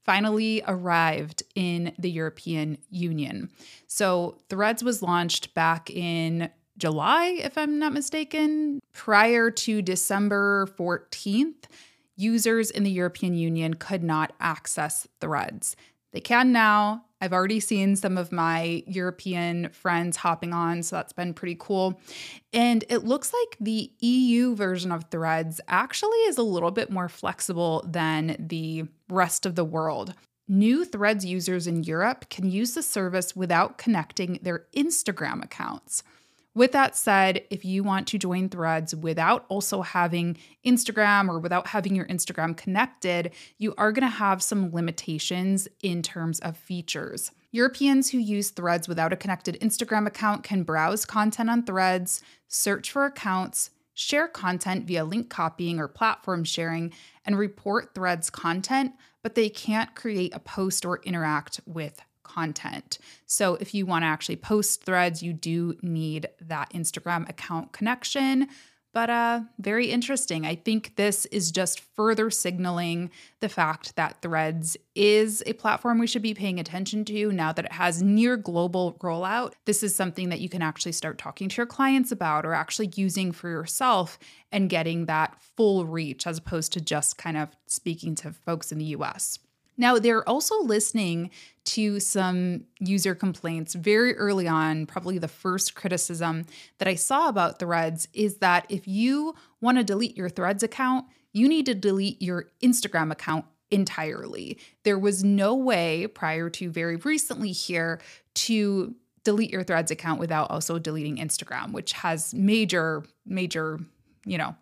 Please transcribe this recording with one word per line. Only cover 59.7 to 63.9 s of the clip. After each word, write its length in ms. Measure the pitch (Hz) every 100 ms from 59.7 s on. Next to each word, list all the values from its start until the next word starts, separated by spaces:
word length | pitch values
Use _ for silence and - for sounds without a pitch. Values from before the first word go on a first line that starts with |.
| 214 226
create 400 | - 233 202 180
a 60 | -
post 460 | - - 190 185
or 160 | 175 175
interact 560 | - 170 156 151 - -
with 340 | - 165 147 - - _
content. 760 | - 175 160 156 - - - - - - -
So 260 | - 196 175
if 140 | 196
you 100 | 202
wanna 220 | 185